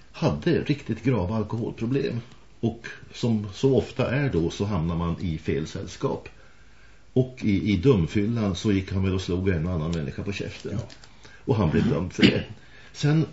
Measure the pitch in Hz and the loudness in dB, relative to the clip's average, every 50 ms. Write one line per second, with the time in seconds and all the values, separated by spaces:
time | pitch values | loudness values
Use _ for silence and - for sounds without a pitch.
0 | - - - - 170 143 - 147 - 175 143 92 - - 143 - - - 113 - | -20 -20 -6 -2 0 0 0 0 0 2 2 2 2 0 -2 -4 -2 -6 -6 -2
1 | - 135 127 104 87 90 110 113 104 98 110 117 110 - - - 113 117 131 139 | 0 0 0 2 0 0 0 -2 -2 -2 -4 -4 -4 -6 -4 -4 -4 -2 0 0
2 | - - 113 117 120 - - - - - - - - 110 - - - - - - | 0 -2 -2 -4 -8 -10 -18 -20 -20 -20 -8 -2 -2 -2 -2 -4 -10 -14 -14 -14
3 | - - - - - 120 110 107 104 101 95 - - 135 131 - - - - - | -18 -18 -6 -2 0 2 2 0 0 -4 -4 0 2 4 4 4 2 2 -2 -2
4 | 123 - 120 143 143 127 95 82 82 85 - - 101 104 107 82 78 85 85 82 | 0 0 0 0 0 0 2 2 0 0 0 -2 -2 0 0 0 0 0 0 0
5 | 85 85 80 - 90 87 78 80 - 101 78 - 80 78 - 90 - - - - | 0 -2 -2 -2 -2 -4 -4 -2 -2 -2 -2 -2 -2 -4 -8 -10 -10 -10 -8 -6
6 | - - - - - - - - - - - - - - - - - - - - | -4 -4 -4 -4 -8 -14 -18 -20 -20 -20 -20 -20 -20 -20 -20 -20 -20 -20 -20 -20
7 | - - - 127 127 - - - - 107 98 90 82 107 101 87 85 139 127 92 | -20 0 2 2 2 2 -2 -2 0 2 2 2 2 2 2 4 6 6 6 6
8 | 80 76 - 107 101 113 120 117 107 98 90 - - 110 98 98 95 - 95 95 | 4 2 2 0 0 0 0 0 0 0 0 0 2 2 2 2 0 0 -2 0
9 | 95 95 92 95 92 - 87 90 92 98 90 78 78 90 90 82 76 82 85 85 | 0 0 0 0 0 -2 -2 0 2 0 0 0 0 -2 -2 -2 -2 -2 -2 -2
10 | 71 67 - - 95 101 95 - - 107 - - - - - 123 - - - - | -4 -4 -6 -6 -6 -6 -6 -6 -6 -8 -10 -10 -10 -6 -6 -6 -8 -8 -14 -20
11 | - - - - - - - - - - 120 107 95 78 73 80 76 76 71 76 | -20 -20 -20 -20 -20 -20 -20 -10 -2 0 2 2 2 2 2 2 2 2 0 0
12 | 92 87 - - - - - 101 90 - - - - - - - - - - - | -2 -4 2 4 4 4 4 2 -2 -6 -12 -18 -20 -20 -20 -20 -20 -20 -6 0
13 | - 147 151 160 147 - | 2 4 4 4 2 0